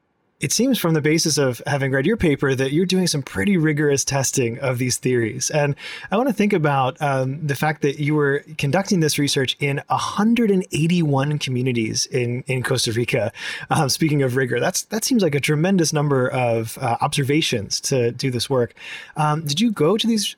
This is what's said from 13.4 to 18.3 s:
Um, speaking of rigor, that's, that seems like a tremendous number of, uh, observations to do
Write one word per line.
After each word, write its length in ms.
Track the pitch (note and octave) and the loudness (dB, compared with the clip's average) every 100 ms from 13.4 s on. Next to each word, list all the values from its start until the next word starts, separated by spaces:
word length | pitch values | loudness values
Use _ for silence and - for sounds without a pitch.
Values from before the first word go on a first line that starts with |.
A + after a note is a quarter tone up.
| - - - | -12 -10 -4
Um, 180 | B2 C#3 | -2 0
speaking 360 | - D#3+ D3 | 0 0 2
of 100 | C3+ | 0
rigor, 240 | B2 C3+ B2 | 0 0 0
that's, 240 | C#3+ - - | -2 -2 -6
that 180 | A3 | -6
seems 180 | - B3 | 0 2
like 140 | F3+ C#3+ | 2 0
a 20 | |
tremendous 540 | B2+ D3+ F3 G3 D#3 | 0 0 2 2 2
number 340 | D3+ D3 C3+ B2+ | 2 2 2 2
of, 460 | C3 B2 A#2 A2+ - | 0 0 0 -2 -4
uh, 180 | C3 A#2 | -4 -2
observations 800 | C#3 D3 C3 D3 D#3 A#2+ F#2+ - | -2 -2 0 0 0 -2 -4 -6
to 280 | - C3+ A#2+ | -2 0 0
do 220 | B2+ C#3 | 0 -4